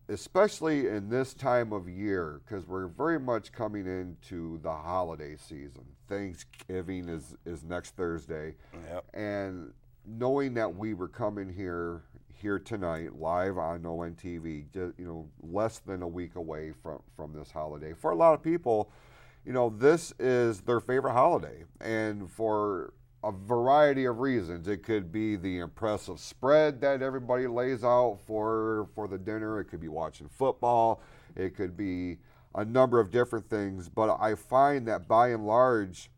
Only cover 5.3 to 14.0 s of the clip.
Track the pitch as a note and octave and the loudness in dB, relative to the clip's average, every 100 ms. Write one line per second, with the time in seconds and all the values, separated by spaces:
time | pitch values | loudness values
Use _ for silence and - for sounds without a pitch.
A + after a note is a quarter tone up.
5.3 | D2+ - D2+ C#2 B1+ C2 - - G2+ G2 | -14 -16 -14 -14 -18 -20 -18 -8 -6 -6
6.3 | E2 - - - F#2 F2 F#2 E2+ E2 C2+ | -10 -18 -18 -8 -6 -4 -6 -6 -8 -10
7.3 | - E2+ E2+ E2 F2 - - F2 E2 D#2+ | -16 -12 -10 -6 -8 -8 -4 -4 -4 -6
8.3 | D#2+ D#2 D2+ - E2+ D#2+ F2 - - G#2 | -8 -10 -14 -18 -16 -12 -10 -10 -8 -4
9.3 | G2+ G2 F#2 C#2+ - - - G2 A2+ B2+ | -4 -4 -8 -12 -18 -20 -20 -14 -4 0
10.3 | C#3+ C3+ A#2 G#2+ F2 A2 F#2 F2+ - G#2+ | 2 0 0 -2 -2 -4 -4 -6 -4 -4
11.3 | G#2 F#2+ F2+ F#2 F2 E2+ E2+ - - - | -4 -8 -6 -6 -4 -4 -6 -12 -20 -20
12.3 | - G#2 G2 - A2 F2 D#2+ D#2+ B1+ D#2 | -8 -2 -2 -2 -4 -2 -4 -6 -6 0
13.3 | F2 F#2+ F2 E2 E2+ E2+ E2+ | 0 0 0 -2 -4 -6 -6